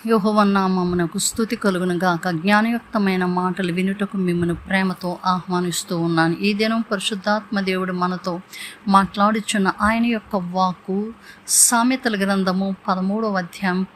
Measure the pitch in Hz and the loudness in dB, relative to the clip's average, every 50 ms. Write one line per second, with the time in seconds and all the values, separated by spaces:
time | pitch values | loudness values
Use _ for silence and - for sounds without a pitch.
0 | - 226 226 220 - 214 214 214 202 196 196 196 190 185 185 185 180 180 180 180 | -2 0 2 2 2 2 4 4 4 4 4 2 2 2 2 0 0 0 0 0
1 | 170 165 - 196 - - - - 226 214 240 220 - 202 185 175 185 180 175 170 | 0 -2 -2 -4 -4 -4 -2 -2 -2 -2 -2 -2 0 0 0 0 0 -2 -2 0
2 | 185 180 170 165 - 185 170 156 170 202 208 208 220 226 240 226 - - - 214 | 0 0 0 0 -2 -4 -4 -2 0 2 2 4 2 2 -2 -4 -4 -4 -2 0
3 | 196 196 185 185 185 180 180 180 180 180 175 - 190 175 170 185 185 190 196 202 | 0 2 2 0 0 0 0 0 0 -2 -2 -2 -2 -2 -2 0 0 -2 -2 -2
4 | 202 196 - 190 185 180 175 170 170 170 170 - - - 190 190 190 185 180 - | -4 -4 -2 -2 0 0 0 0 0 0 -2 -4 -4 -2 0 0 0 0 -2 -4
5 | - 180 170 - - 185 180 180 - 190 180 180 180 180 160 - - - 185 170 | -6 -8 -6 -4 -2 -2 -2 -2 -2 -2 -2 -2 -2 -2 -2 -4 -4 -4 -2 -2
6 | 170 165 165 165 165 165 170 - 196 202 214 202 220 220 226 226 220 - 214 190 | 0 0 2 2 2 2 2 0 0 0 0 0 0 0 0 -2 -2 -2 -4 -4
7 | - - 220 190 - 208 208 214 208 - 214 196 196 190 185 190 185 185 180 180 | -4 -4 -6 -4 -2 0 -2 -2 -2 -4 -4 -2 -2 0 -2 -2 -2 -2 -2 -2
8 | 180 180 185 175 - 185 170 175 - - - - - - - - - 202 196 190 | -2 -2 -4 -4 -4 -6 -6 -6 -8 -12 -16 -16 -16 -16 -16 -8 2 4 6 6
9 | 190 185 - 202 202 214 - 220 208 - - 208 190 185 - - 208 214 226 233 | 6 4 2 2 2 2 2 0 -2 -2 0 0 0 0 0 0 0 0 2 2
10 | 233 240 233 214 - - - 190 175 175 180 185 185 185 175 - - - 190 202 | 0 0 -2 -2 -4 -4 -4 -4 -4 -2 0 0 0 0 0 -4 -6 -6 -4 -4
11 | 214 226 226 - - - - - - - - - - - 247 233 233 254 262 262 | -4 -6 -10 -14 -20 -20 -20 -14 -6 0 2 4 4 4 4 4 4 2 2 0
12 | - 233 214 190 196 196 196 196 190 190 185 190 190 196 190 - - 208 185 185 | 0 -2 0 0 0 0 2 2 2 2 0 0 0 -2 -4 -4 -4 -2 -2 0
13 | 185 190 202 220 226 214 196 185 175 170 - - 196 185 180 185 190 - - | 0 -2 -2 0 -2 -2 -2 -2 -4 -6 -6 -4 -2 0 0 0 -2 -4 -4